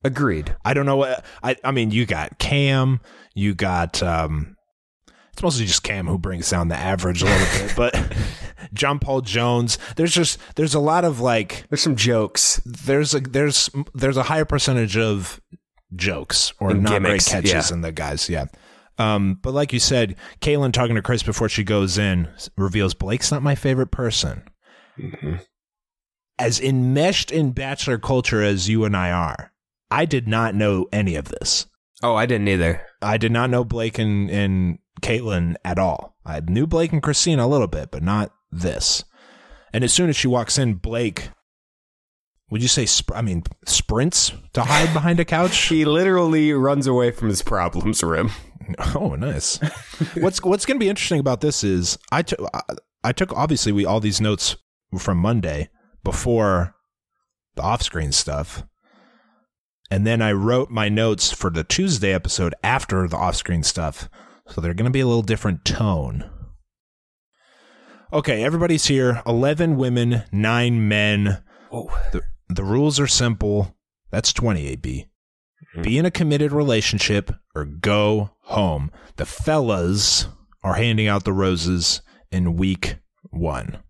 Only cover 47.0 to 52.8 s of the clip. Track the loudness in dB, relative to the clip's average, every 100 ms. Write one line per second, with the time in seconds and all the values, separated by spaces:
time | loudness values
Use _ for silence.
47 | 2 2 -2 0 0 0 0 0 0 0
48 | 0 0 0 -4 -18 -16 -12 -4 -2 0
49 | -2 -2 -4 -4 -4 -2 -4 -6 -18 -6
50 | -4 0 0 0 0 0 0 2 0 0
51 | 0 0 0 0 0 0 0 2 0 -4
52 | -4 -2 -2 -4 -6 -8 -8 -12